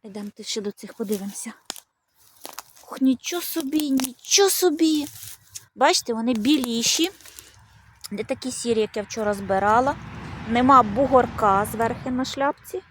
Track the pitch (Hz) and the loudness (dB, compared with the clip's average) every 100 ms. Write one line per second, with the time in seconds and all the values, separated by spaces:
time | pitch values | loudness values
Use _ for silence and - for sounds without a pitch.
0 | 220 202 208 - 208 - 208 - 208 - | -14 -12 -12 -12 -8 -6 -6 -10 -18 -12
1 | 208 208 196 196 233 - _ - _ _ | -6 -4 -6 -10 -12 -14 _ -16 _ _
2 | _ _ _ _ - - - _ - - | _ _ _ _ -18 -18 -20 _ -14 0
3 | 262 254 - 349 - - 269 302 302 269 | 2 2 -2 -6 -6 -6 -2 -2 0 0
4 | 262 - - - 392 - 359 294 320 302 | -2 -8 0 4 4 4 2 4 2 2
5 | 285 - - - _ - _ - 277 359 | -2 -10 -18 -18 _ -20 _ 0 2 2
6 | - 226 226 233 214 302 247 233 233 - | -2 -4 -2 0 2 2 0 -2 0 0
7 | 339 - - - - - _ _ _ _ | -2 -4 -20 -20 -20 -20 _ _ _ _
8 | - 202 220 262 254 240 240 220 214 220 | -14 -10 -8 -6 -8 -8 -2 -2 -2 -4
9 | 208 - 208 202 196 190 202 226 262 285 | -8 -4 -4 -4 -2 0 4 4 2 -2
10 | - - - - - 233 254 269 226 202 | -10 -14 -14 -12 -4 2 8 8 6 2
11 | 269 254 247 - 214 196 214 220 226 233 | 4 4 4 2 4 4 2 -2 -2 -2
12 | 269 254 262 - 277 - - 381 - | -6 -4 -4 -2 -2 -2 -10 -12 -12